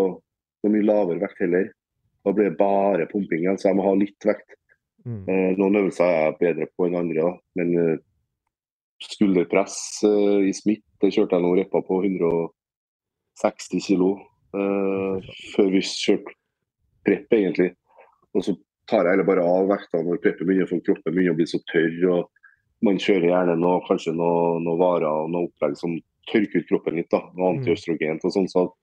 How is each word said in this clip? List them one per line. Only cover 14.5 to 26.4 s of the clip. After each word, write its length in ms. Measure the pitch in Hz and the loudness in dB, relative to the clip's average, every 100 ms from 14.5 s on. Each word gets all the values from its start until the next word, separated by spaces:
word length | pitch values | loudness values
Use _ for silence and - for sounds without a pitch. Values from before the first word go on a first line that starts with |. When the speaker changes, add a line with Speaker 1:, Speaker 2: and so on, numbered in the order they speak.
Speaker 1:
eh, 680 | 101 98 98 98 98 95 95 | -6 -2 -2 -2 -2 -4 -6
Speaker 2:
Fy 100 | - | -8
faen. 240 | - - | -16 -6
Speaker 1:
før 160 | - 98 | 2 2
vi 80 | 95 | 2
kjørte 540 | - - - 98 - - _ _ _ _ _ _ - | 0 -4 0 0 -2 -18 _ _ _ _ _ _ 0
prep, 240 | 92 - | 0 2
egentlig. 380 | 107 92 78 90 - _ _ - _ _ | 2 2 2 0 -2 _ _ -20 _ _
Og 80 | - | -4
så 120 | 92 92 _ _ - | -4 -6 _ _ -2
tar 180 | 110 | 0
jeg 80 | 87 98 | 2 2
heller 80 | |
bare 180 | 92 92 87 | 2 2 2
av 220 | 92 98 | 2 2
vekta 340 | 98 - 85 | -2 -2 -4
når 160 | 82 85 | -4 -2
preppen 260 | 101 - 82 | -2 -2 0
begynner, 220 | 95 85 | 0 0
for 120 | 87 | -2
kroppen 340 | 92 90 80 | -2 -2 -2
begynner 180 | 87 90 | 0 0
å 40 | 82 | 0
bli 80 | 82 | -2
så 120 | - - | -4 -4
tørr, 380 | 82 82 82 90 | 0 0 0 0
og 160 | 87 85 _ _ _ _ _ | 0 -2 _ _ _ _ _
man 160 | 110 90 | 0 0
kjører 320 | - 98 85 | 2 2 2
gjerne 260 | 90 90 85 | 2 0 0
noe, 220 | 87 87 - | 0 0 0
kanskje 240 | 95 85 | -2 -2
noe, 460 | 82 85 85 85 85 | -2 0 0 0 0
noe 160 | 85 82 | -2 0
varer 320 | 90 87 78 | 2 2 0
og 220 | 78 80 | -2 -2
noe 180 | 87 87 | -4 -6
opplegg 280 | - 73 71 | -4 -4 -4
som 200 | 87 82 - _ - | -6 -6 -10 _ -4
tørker 320 | 117 | -2